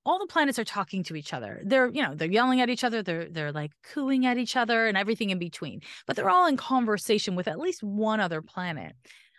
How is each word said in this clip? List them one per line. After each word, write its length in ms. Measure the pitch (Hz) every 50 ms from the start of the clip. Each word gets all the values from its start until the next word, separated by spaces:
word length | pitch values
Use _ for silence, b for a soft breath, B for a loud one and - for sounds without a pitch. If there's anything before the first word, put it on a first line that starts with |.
| -
all 140 | - 339 370
the 60 | 403 339
planets 300 | - 330 294 277 247 -
are 60 | 220
talking 380 | - - 202 190 - - 190 175
to 140 | - 160
each 180 | 151 147 - -
other. 260 | 131 113 101 110 - -
They're, 240 | 196 254 262 254 247
you 120 | - 294 269
know, 120 | 156 139
they're 160 | 151 160 165
yelling 300 | 185 220 240 254 254 254
at 100 | 254 240
each 140 | 247 233 -
other. 180 | 247 226 226 202
They're, 260 | 185 165 165 170 -
they're, 220 | 165 160 151 147 147
like, 200 | 151 147 151 - _ _
cooing 420 | - - 302 269 262 269 262 254
at 140 | 254 240 240
each 160 | 247 220 -
other 300 | 262 233 220 233 226 226
and 100 | 226 202
everything 340 | 190 202 202 226 - 226 196
in 80 | 190 180
between, 400 | 175 170 - - 175 143 - 151 B B B B B
but 80 | B -
they're 160 | - - 392
all 160 | 359 359 359
in 100 | 330 277
conversation 800 | 247 - - 262 262 240 220 214 202 - - 220 208 - - 185
with 140 | 180 175 165
at 100 | 156 180
least 240 | 302 370 349 - -
one 380 | 208 196 208 214 214 220 214
other 200 | 202 175 165 156
planet. 540 | 156 - - 190 180 180 160 139 90 80 - _ _ B B B B B B